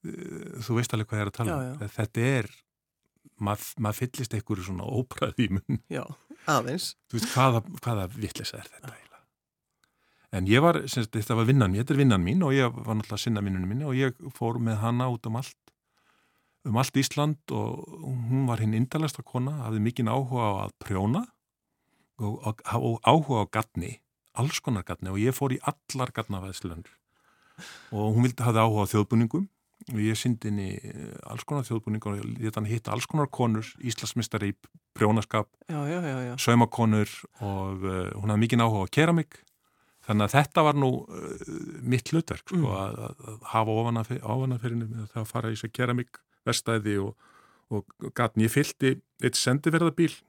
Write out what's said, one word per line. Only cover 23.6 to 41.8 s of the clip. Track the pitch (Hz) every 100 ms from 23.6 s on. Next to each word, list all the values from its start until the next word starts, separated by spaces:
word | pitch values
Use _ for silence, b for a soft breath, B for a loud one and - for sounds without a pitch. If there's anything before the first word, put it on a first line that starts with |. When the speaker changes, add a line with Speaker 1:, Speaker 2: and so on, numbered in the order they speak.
| - - 82 120 _ _ _ -
Speaker 1:
alls | 135 -
konar | - 101
garni | - 87 92
og | 98
ég | 113 127
fór | 139
í | 127
allar | - - - 131 123
garnaverslunir. | - - 98 95 92 92 85 - _ _ B B B B B B B B
Og | 107 107 110
hún | 127
vildi, | 120
hafði | 117 110 113
áhuga | 107 98
á |
þjóðbúningum | 104 104 113 117 170 196 _ _ _ -
og | 113
ég | 107 110
sýndi | 127 117 110
henni, | 101 98 98
eh, | 104 - 57 - -
alls | 123
konar | - 143 127
þjóðbúninga | 117 104 107 107
og | 101 110 120
lét | 110 110
hann | 107
hitta | 117 -
alls | 107 -
konar | 156 143
konur, | - 120 110 110 -
Íslandsmeistari | 123 - 110 - 110 110 101
í | - - _ _ -
prjónaskap, | 107 110 104 110 104 _ -
Speaker 2:
Já, | 156 143
já, | 175
já, | 165 131
já. | 123 131
Speaker 1:
saumakonur | - 120 113 - 113 107 104 - - _
og, | 104 98 95 95
eh, | 95 92 90 101
hún | 101
hafði | 107
mikinn | 113 120
áhuga | 117 107 92
á |
keramík. | - 160 170 156 - _ _ _ _ _ _ -
Þannig | 107 104
að | 135
þetta | 143 -
var | 151
nú, | 143 131 127 -
eh, | - 78 - - - - -